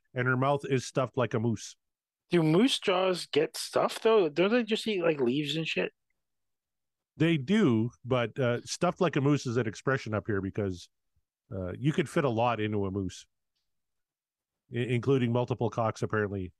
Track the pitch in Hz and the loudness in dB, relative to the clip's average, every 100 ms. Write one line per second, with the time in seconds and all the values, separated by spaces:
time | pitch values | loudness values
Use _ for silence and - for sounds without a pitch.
0 | _ 127 127 127 135 143 - 131 - - | _ -2 0 2 2 0 0 -2 -2 -2
1 | 127 - 117 117 117 107 - - _ _ | -2 0 -2 0 -2 -4 -8 -20 _ _
2 | _ _ _ 175 156 165 262 - - 185 | _ _ _ 2 4 4 2 0 -2 0
3 | 190 175 - 143 160 - - 123 - - | 0 -2 -2 0 0 -4 -4 0 0 0
4 | 226 226 160 147 190 247 208 220 220 196 | 4 4 4 2 2 2 0 -2 -2 0
5 | 170 147 120 139 143 160 160 180 - - | 0 2 0 0 -2 -4 -4 -4 -4 -6
6 | _ _ _ _ _ _ _ _ _ _ | _ _ _ _ _ _ _ _ _ _
7 | _ - 160 165 123 214 165 113 117 - | _ 0 2 2 2 4 4 4 0 -4
8 | 120 127 113 - 123 120 - - 175 - | -2 0 0 0 0 0 -4 -2 -2 2
9 | 170 151 139 143 131 117 110 - - 131 | 0 2 2 2 0 -2 -2 -4 -2 -2
10 | 113 107 104 98 95 98 101 87 - _ | -2 -4 -2 -2 -2 -2 -4 -6 -12 _
11 | _ _ _ _ - 95 90 98 135 151 | _ _ _ _ -14 -10 -8 -4 -2 -2
12 | 226 170 143 110 120 113 107 107 98 98 | -2 0 0 2 0 0 -2 -2 -2 -4
13 | 92 - - _ _ _ _ _ _ _ | -6 -8 -20 _ _ _ _ _ _ _
14 | _ _ _ _ _ _ - 120 120 120 | _ _ _ _ _ _ -8 -4 -2 0
15 | 110 135 120 120 123 120 117 - 113 - | 2 2 2 0 0 -2 -2 0 -2 -2
16 | 113 107 104 98 92 | -2 -2 -2 -4 -8